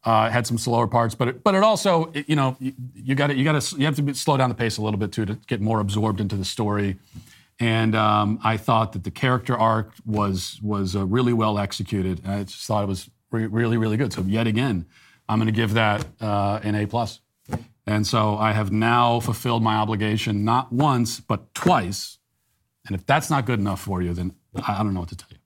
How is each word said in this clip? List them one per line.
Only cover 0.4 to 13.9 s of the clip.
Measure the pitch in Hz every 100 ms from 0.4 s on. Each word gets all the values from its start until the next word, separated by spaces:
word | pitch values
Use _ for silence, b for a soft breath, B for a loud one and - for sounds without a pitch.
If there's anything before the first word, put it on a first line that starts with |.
| 117
some | 117
slower | 123 117 117
parts, | 123 117
but | - 123
it, | 123
but | 214
it | 190
also, | 214 214 202 170 160
it, | 151 147
you |
know, | 151 135 131
you, | 131 135 123
you | - 117
gotta, | 139 143 135
you |
gotta, | 147 151 - 151
you |
have | 147 151
to |
be, | 143
slow | 135 - 135
down | 127
the |
pace | 117 113 107
a |
little | 107 107
bit | 104
too | - 104
to | 113 -
get | 117
more | 107 110
absorbed | 101 104 107 98
into | 101
the | 98 95
story. | - 104 104 101 95 B B B B B _
And, | 117 113 113
um, | 110 107 107 104 110
I | 110 110
thought | - 117 107
that | 98
the | 92
character | - 131 127 - 120
arc | 113 110 104 - 113
was, | 104 101 92 - -
was, | 104 101 95 98
uh, |
really | 95 117 120
well | 117 110 104
executed. | 98 - 104 101 95 90 95
I | 101
just | 95 - -
thought | 107
it | 101
was | 95 - _ _
re-, | 113 110
really, | 110 117 117
really | 110